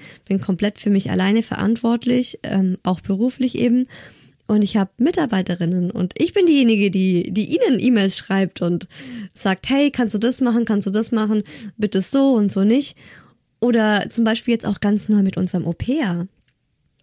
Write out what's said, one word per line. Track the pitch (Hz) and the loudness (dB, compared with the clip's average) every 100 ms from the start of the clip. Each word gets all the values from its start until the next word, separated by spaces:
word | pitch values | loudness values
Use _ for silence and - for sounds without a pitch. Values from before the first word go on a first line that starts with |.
| - - - | -12 -18 -4
bin | 196 | -4
komplett | - 185 202 208 | -2 -2 -2 -2
für | - | 0
mich | 196 196 | 0 0
alleine | 185 190 220 | 0 2 0
verantwortlich, | 226 - 196 226 233 233 240 247 254 - | 0 -2 -2 0 0 -2 0 0 -2 -8
ähm, | - 196 190 185 | -4 0 0 0
auch | - 185 | -2 -2
beruflich | - 190 240 - 254 - | -2 -2 -2 -2 -4 0
eben. | 247 247 254 - - - - _ - | 2 2 0 -8 -20 -20 -20 _ -2
Und | 214 | 0
ich | 202 214 | 2 0
hab | 196 - | -2 0
Mitarbeiterinnen | 254 359 294 196 185 175 170 180 175 | 0 0 0 -2 -2 -2 -2 0 -2
und | - 180 - | -2 -4 -2
ich | 349 | -2
bin | - | 2
diejenige, | 359 285 247 220 202 | 4 4 4 4 2
die, | 190 190 175 - | 2 2 2 0
die | 185 202 | -2 -2
ihnen | 339 480 254 | 0 2 2
E-Mails | 247 233 196 190 | 2 2 2 -2
schreibt | - 196 190 - | -2 0 0 -2
und | 175 175 - - 262 247 196 | -2 -2 -6 -16 -16 -14 -14
sagt, | - 202 190 - | -6 -4 -2 0
"Hey, | 269 285 | 2 2
kannst | 269 233 | 0 -2
du | 208 | 0
das | 226 254 | -2 0
machen, | 254 233 226 | 0 2 0
kannst | 208 202 | 0 0
du | |
das | 202 226 | -2 -2
machen, | 226 214 214 208 - 220 - | 0 0 -2 -4 -10 -16 -4
bitte | 214 196 | -2 -2
so | 185 277 277 | 0 2 4
und | 247 202 | 4 2
so | 190 | 2
nicht." | 202 247 285 - - - - _ _ _ | 2 2 0 -8 -20 -20 -20 _ _ _
Oder | 240 233 214 208 - | 0 2 2 2 -2
zum | - | -2
Beispiel | 220 220 - | 0 0 0
jetzt | 233 220 | -2 -2
auch | 202 | -2
ganz | 208 208 - | 0 0 2
neu | 208 | 2
mit | 190 185 | 2 0
unserem | 185 180 | -4 -2
Au-pair. | 165 175 - 285 233 175 185 _ _ _ _ _ _ _ | -4 -4 -4 -2 -2 -4 -6 _ _ _ _ _ _ _